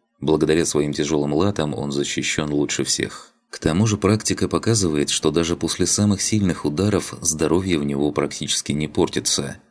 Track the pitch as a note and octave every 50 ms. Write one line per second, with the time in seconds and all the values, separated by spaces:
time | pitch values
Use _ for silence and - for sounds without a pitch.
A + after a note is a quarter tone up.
0 | _ _ _ _ C#2 D2 D#2 D2+ D#2 D2+ D#2 E2+ D#2+ - - D2+ D2 D2 C#2+ D#2
1 | D2 D2 D#2 D2 C#2+ C#2+ D2 D#2+ F#2+ G2+ G#2 - D2+ D2 C2+ A1+ C#2+ C#2+ C#2 C#2+
2 | C#2 - - D2 C#2 - - - D#2 D2 D2 D2 C#2+ - - - C2 - - -
3 | - - - - - - _ _ _ _ - - - D#2+ D#2 F#2 A2+ G#2+ G#2 G2+
4 | - F#2+ G#2+ G#2+ - - F2+ - F#2 E2 E2+ D#2+ - A2 A#2 G#2+ F#2+ E2 D2+ D2
5 | C#2+ - - - - D#2 D2+ E2+ E2 E2 E2+ - F2 E2 - - F2+ - - G2+
6 | G#2 G#2 G2 F#2+ - - A2 G#2+ G2+ F2+ D#2+ - - D2+ D2 E2 G2 G#2 G2+ E2+
7 | - - - - - E2+ D#2+ D2+ D#2+ D2 D#2+ F#2 F#2+ F#2+ E2+ D2 C#2+ C#2+ C#2 C#2
8 | D2 D2 C#2+ C#2+ D2 D2 - - - - - - - - C#2+ D2 D#2 D2 - F#2+
9 | E2 - - - - - - - C#2 C2 - - _ _